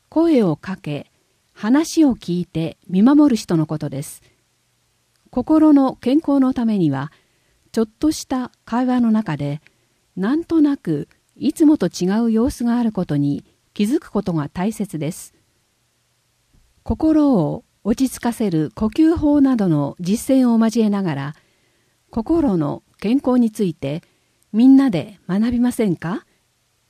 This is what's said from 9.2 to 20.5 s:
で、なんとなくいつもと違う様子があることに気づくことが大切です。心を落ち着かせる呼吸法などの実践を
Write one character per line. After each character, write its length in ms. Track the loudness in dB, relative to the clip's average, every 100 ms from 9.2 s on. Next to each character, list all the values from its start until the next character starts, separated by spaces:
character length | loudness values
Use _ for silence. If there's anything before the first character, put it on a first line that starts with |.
| -2 -4
で、 240 | -6 -8 _ _ _ _ _ -6
な 200 | -2 -2
ん 80 |
と 180 | -2 0
な 160 | 2 0
く 320 | -4 -6 -6 _ _ -8
い 180 | -6
つ 120 | 0 2
も 120 | 2
と 100 | 0
違 180 | -2 -2 0
う 100 | 0
様 180 | 0 -2
子 140 | -2
が 140 | -2 -2
あ 60 |
る 80 | -2
こ 140 | -4 -4
と 120 | -2
に 260 | -2 -4 -10 _ _
気 100 | -4
づ 160 | -2 -2
く 100 | -4
こ 140 | -6
と 100 | -4
が 160 | -4 -4
大 220 | -6 -6
切 260 | -6 -8 -6
で 140 | -8
す。 220 | -8 -16 _ _ _ _ _ _ _ _ _ _ _ _ _ _ _
心 540 | -8 -2 0 2 2 2
を 300 | 0 -4 -12 _
落 260 | -6 -2 -2
ち 20 |
着 80 | -2
か 140 | -6
せ 160 | -4 -2
る 220 | -2 -4
呼 140 | -4 -4
吸 280 | 2 2 2
法 260 | 2 2
な 140 | 2 2
ど 120 | 0
の 280 | 0 -2 -6
実 380 | -4 -4 0 2
践 120 |
を 80 | 2